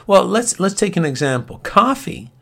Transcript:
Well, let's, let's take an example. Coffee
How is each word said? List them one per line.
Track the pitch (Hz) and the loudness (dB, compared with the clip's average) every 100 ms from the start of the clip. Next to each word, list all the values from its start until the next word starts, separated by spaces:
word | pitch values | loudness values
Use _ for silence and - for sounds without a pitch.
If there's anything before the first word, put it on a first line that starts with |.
| - | 2
Well, | 196 | 4
let's, | 185 208 240 - | 4 0 -2 -2
let's | 190 | -2
take | 202 208 175 | 0 -2 0
an | |
example. | 160 131 147 127 123 - | -2 0 -2 -2 -4 -12
Coffee | - - 240 262 - - - _ | -2 2 2 0 -6 -12 -14 _